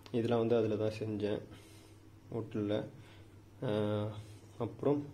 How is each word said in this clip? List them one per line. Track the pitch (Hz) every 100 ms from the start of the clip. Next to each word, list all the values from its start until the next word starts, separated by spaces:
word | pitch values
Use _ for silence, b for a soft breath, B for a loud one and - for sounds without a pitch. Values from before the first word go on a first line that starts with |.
| - 120
இதெல்லாம் | 113 120
வந்து | 113 117
அதுல | 110 104
தான் | 107 -
செஞ்சேன், | 107 104 101 107 - B B B B B - - -
வுட்ல. | 120 110 110 101 107 135 B B B B - - - -
ஆ, | 104 104 104 107 107 B B - -
அப்புறம் | 117 - 135 147 147